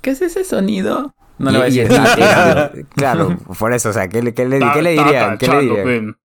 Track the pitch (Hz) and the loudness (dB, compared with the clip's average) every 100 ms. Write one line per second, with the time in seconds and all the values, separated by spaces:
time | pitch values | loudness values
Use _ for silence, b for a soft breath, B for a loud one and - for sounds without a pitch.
0 | - 269 349 381 381 - 196 202 190 - | -4 -4 -4 -4 -4 -2 -2 -2 -4 -4
1 | 277 _ _ _ 135 135 127 127 110 254 | -8 _ _ _ -2 0 2 2 4 4
2 | 226 240 196 196 175 147 147 - 147 - | 4 4 4 4 4 2 -2 -6 -12 -4
3 | 139 110 95 87 - 90 110 123 113 107 | -2 0 -2 -4 -10 -4 -2 0 -2 -4
4 | 95 107 120 113 127 135 143 147 165 160 | -2 -2 -4 -4 -2 0 0 0 0 2
5 | 147 139 113 110 127 143 131 107 98 120 | 2 2 0 -2 0 2 2 0 -2 -4
6 | 107 110 | -6 -12